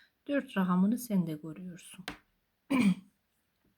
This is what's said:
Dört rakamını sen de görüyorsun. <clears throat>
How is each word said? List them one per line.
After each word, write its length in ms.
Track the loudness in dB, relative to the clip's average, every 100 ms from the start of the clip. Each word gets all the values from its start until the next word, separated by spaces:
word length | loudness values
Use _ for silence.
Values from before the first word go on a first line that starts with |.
| _ _ -4
Dört 280 | -2 -2 -2
rakamını 420 | 2 4 4 2
sen 280 | 0 0 0
de 60 |
görüyorsun. 720 | -4 -10 -12 -14 -16 -20 -14 -14 -14 _ _ _ _ _
<clears throat> 140 | 4 4 2 -4 _ _ _ _ _ _